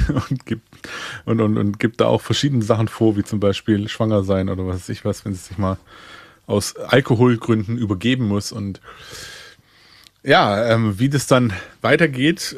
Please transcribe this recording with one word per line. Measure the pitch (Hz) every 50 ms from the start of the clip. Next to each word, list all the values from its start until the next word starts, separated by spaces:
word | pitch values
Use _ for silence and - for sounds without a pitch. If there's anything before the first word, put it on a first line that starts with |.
| -
<laughs> | - 147 - - -
und | 139 127 -
gibt, | - 113 113 - _ - - - - - - - - - - -
und, | 113 113 113
und, | 110 107 107
und | 113 101 104 101 -
gibt | - 107 - -
da | 113
auch | 117 113 110
verschiedene | - - 113 - - 147 135 117 104
Sachen | 107 113 107 113
vor, | 104 - - 113 110 104
wie | 101 -
zum | - 110 101
Beispiel | 104 98 98 - - 113 107 101 104 107
schwanger | - - 113 110 107 101 95
sein | 98 98 95 95 95
oder | 95 92 92
was | 92 92
weiß | 90 - -
ich | - - -
was, | 104 95 - -
wenn | 104 98
sie | 90
sich | - - 90
mal | 92 98 95 95 - _ - - - - - - - - - _ _ _
aus | - 104 104 - - -
Alkoholgründen | - - - 120 135 135 - 123 107 123 127 120 113 - 117 113 110 98 104 117 123
übergeben | 113 98 101 90 107 120 131 131 127
muss. | 101 101 101 - -
Und | - 107 101 98 95 - - - - - - - - - - - - - - - - _ _ _ _ _ _ _ _ - - - _ _ -
ja, | 131 147 180 147 107 101 104 120 117
ähm, | 113 117 113 104 95 95
wie | 127 139
das | 147 131 -
dann | - 139 123 123 110 92 90 - - - _
weitergeht, | - 113 147 151 170 147 131 127 135 160 180 - - - 139